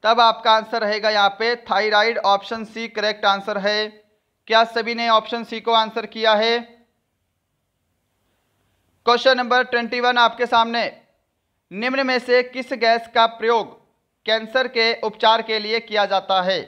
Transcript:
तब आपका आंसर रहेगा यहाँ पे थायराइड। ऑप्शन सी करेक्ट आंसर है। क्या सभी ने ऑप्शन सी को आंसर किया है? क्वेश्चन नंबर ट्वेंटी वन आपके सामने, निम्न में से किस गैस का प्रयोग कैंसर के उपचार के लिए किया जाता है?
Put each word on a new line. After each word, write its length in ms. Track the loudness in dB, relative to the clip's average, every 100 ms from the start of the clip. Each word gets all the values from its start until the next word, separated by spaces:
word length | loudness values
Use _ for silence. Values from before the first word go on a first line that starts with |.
तब 160 | 2 4
आपका 320 | 4 2 2
आंसर 300 | 2 0 -4
रहेगा 280 | -4 -2 0
यहाँ 200 | 2 0
पे 260 | 0 -4 -4 -2
थायराइड। 520 | -2 2 2 2 0
ऑप्शन 440 | 0 0 0 -10 -10
सी 220 | -10 -10
करेक्ट 380 | -4 -4 0 0
आंसर 320 | 0 -2 -4
है। 300 | -2 -2 -4 -10 _ _ _ _ 0
क्या 160 | 2 2
सभी 300 | 0 -4 -4
ने 120 | 0
ऑप्शन 340 | 0 0 -10
सी 160 | -8 -8
को 120 | 0
आंसर 320 | 0 0 -4 -10
किया 260 | -4 0
है? 260 | 2 2 -2 -4 _ _ _ _ _ _ _ _ _ _ _ _ _ _ _ _ _ _ _ _ _ _ _ 0
क्वेश्चन 320 | 2 2 2
नंबर 260 | 2 0 0
ट्वेंटी 340 | -2 -2 -2
वन 180 | 0 2
आपके 280 | 2 2 0
सामने, 400 | 2 0 -2 -6 -8 _ _ _ _ _ _ _
निम्न 360 | -8 -4 -2 -2
में 100 | -2
से 240 | 2 0
किस 300 | 0 -6 -8 -2
गैस 320 | 0 0 0 0
का 100 | 0
प्रयोग 460 | 0 0 0 -2 -14 _ _ _ _ -4
कैंसर 420 | -4 -2 -2 -2
के 260 | 0 0 0
उपचार 400 | -4 0 4 4
के 180 | 0 -6
लिए 200 | -2 -6
किया 260 | -4 -2 0
जाता 360 | 0 0 0
है? 200 | 0 -2